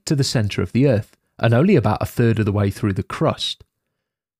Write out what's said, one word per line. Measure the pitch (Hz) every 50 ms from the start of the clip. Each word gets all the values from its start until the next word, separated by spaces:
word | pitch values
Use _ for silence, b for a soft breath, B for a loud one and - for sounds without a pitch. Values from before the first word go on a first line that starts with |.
| -
to | - 160
the | 139 135
center | - - 131 107 101 - - 101
of | 92
the | - 113 139 147
Earth, | 120 101 - - _ _ _ _ _ -
and | 113 117 117
only | 117 151 196 208
about | 143 104 107 107 -
a | - -
third | - - 120 117 113 107
of | 107
the | 101
way | 98 104 104 98
through | 98 - - 104 95
the | 98 95
crust. | - - - 165 139 - - - - - - - _ _ _ _ _ _ _ _ _ _ _ _ _ _ _